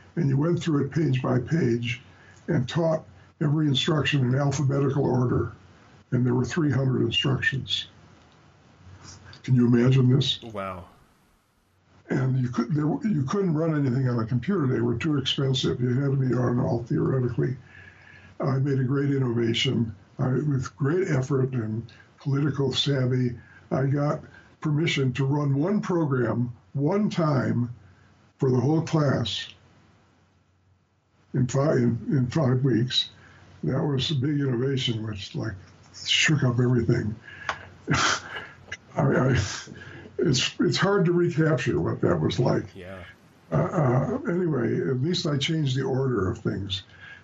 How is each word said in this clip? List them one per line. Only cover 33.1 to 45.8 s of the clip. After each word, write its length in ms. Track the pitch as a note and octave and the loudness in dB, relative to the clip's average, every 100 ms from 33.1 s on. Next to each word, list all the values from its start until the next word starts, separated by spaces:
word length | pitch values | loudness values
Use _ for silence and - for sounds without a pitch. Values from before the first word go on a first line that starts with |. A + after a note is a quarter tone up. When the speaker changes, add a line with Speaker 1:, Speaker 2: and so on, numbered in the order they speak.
| - - - - - | -10 -20 -20 -20 -8
Speaker 1:
That 200 | D#3 D#3 | -4 -2
was 280 | D3+ C3 - | 0 -2 -2
a 40 | |
big 260 | C#3 D3 C#3+ | -2 0 0
innovation, 640 | C#3 A#2 C3+ C3 B2 A2 G#2+ | 0 0 0 -2 -2 -4 -6
which, 280 | G2 - | -10 -10
like, 200 | - A2+ - - - - - - | -8 -8 -10 -16 -20 -20 -10 -2
shook 380 | - - C#3+ | 2 4 4
up 160 | B2+ A2+ | 2 2
everything. 560 | B2 A#2+ A2+ G#2+ G#2 - - - - | 2 2 2 0 0 -8 -14 -16 -12
<laughs> 400 | - - - - | -12 -12 -10 -2
I, 1120 | C#3 - - - - - - - - - - | 0 0 -2 -6 -14 -16 -20 -18 -18 -10 0
I, 340 | C#3 F3 C3 G2 F#2+ - - - - - - - | 2 4 2 2 0 -6 -12 -16 -16 -18 -12 -2
it's, 360 | E3 B2+ - - | 0 2 0 0
it's 160 | E3 B2 | 0 2
hard 300 | G3 G3+ E3+ | 2 2 4
to 60 | |
recapture 680 | F3 E3+ C3 D#3 C3 B2 - | 2 2 2 2 2 0 -2
what 200 | A2 - | -2 0
that 180 | F3+ E3 | 0 2
was 180 | D3+ - | 0 2
like. 280 | G#2 G#2+ - | 2 0 -4
Speaker 2:
Yeah. 280 | F#2+ F2+ F#2 F2+ - - - - | -12 -14 -14 -16 -20 -20 -20 -4
Speaker 1:
Uh, 60 | D3+ | -2
uh, 640 | F3 F#3 B2+ C3+ D3 B3+ - | 0 0 2 2 0 -4 -2
anyway, 520 | F3 E3+ C3 A2+ B2 C#3 | -2 0 0 0 -2 -2
at 140 | B2+ | -2
least 240 | D#3 F3 D#3+ | -2 -2 -2
I 120 | C#3+ | -2
changed 380 | - D#3+ C3+ | -2 0 0
the 60 | C3 | 0